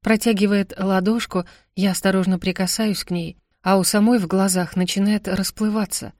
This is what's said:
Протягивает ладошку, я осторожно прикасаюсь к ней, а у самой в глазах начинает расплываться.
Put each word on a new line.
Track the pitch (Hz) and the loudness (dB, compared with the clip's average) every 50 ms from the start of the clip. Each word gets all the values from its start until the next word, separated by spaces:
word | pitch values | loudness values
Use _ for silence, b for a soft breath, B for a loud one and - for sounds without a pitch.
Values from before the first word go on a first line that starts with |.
Протягивает | - 214 220 214 - 233 220 190 208 202 208 202 190 - - | 2 0 0 2 2 0 2 2 2 2 2 0 0 -4 -6
ладошку, | - 196 190 190 190 185 208 226 233 - - - 226 175 b b b b b _ | -4 -2 0 0 2 2 2 0 0 -4 -4 -6 -6 -6 b b b b b _
я | - 185 196 | 0 0 0
осторожно | 180 - - 190 190 190 185 190 185 175 | 0 2 0 2 2 2 2 0 0 0
прикасаюсь | - 190 180 - 185 180 - - 220 214 196 - - | -2 -4 -2 -2 -2 -2 -2 -2 -2 -2 -2 -4 -4
к | - | -6
ней, | 180 175 165 165 175 _ _ _ _ _ | -6 -6 -6 -8 -12 _ _ _ _ _
а | _ 180 190 | _ 2 2
у | 190 180 | 2 2
самой | - - 208 208 226 247 | 2 2 4 4 4 4
в | 233 185 | 2 2
глазах | 165 190 190 196 196 180 185 175 - - | 0 0 0 2 2 0 0 -2 -2 -2
начинает | 185 180 175 - 196 196 208 214 202 - | -2 -2 0 0 0 0 2 0 0 -2
расплываться. | 196 190 202 190 - - - 214 214 214 220 214 220 - - - 202 - | -4 -4 -2 -4 -4 -4 -4 -4 -2 0 -2 -4 -4 -6 -10 -10 -12 -16